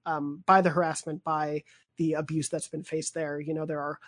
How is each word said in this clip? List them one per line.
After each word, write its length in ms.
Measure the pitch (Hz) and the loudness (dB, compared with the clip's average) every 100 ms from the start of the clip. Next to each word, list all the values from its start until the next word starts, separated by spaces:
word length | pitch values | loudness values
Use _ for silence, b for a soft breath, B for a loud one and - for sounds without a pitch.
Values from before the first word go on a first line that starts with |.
| 170 | -4
um, 380 | 156 143 151 185 | -2 -2 0 6
by 140 | 190 | 6
the 120 | 180 | 6
harassment, 520 | 156 160 - 170 151 | 4 2 0 -6 -6
by 400 | 160 156 151 151 - b b - | -2 0 0 -4 -8 b b -2
the 160 | 160 | 0
abuse 340 | 156 156 160 143 | 0 0 -2 -2
that's 220 | 156 - | -4 -6
been 140 | 160 | -10
faced 300 | - 156 151 | -6 -4 -4
there. 260 | 165 151 147 | -4 -4 -4
You 140 | 147 | -4
know, 120 | 156 156 | -4 -4
there 160 | 151 | -4
are 180 | 143 151 | -4 -8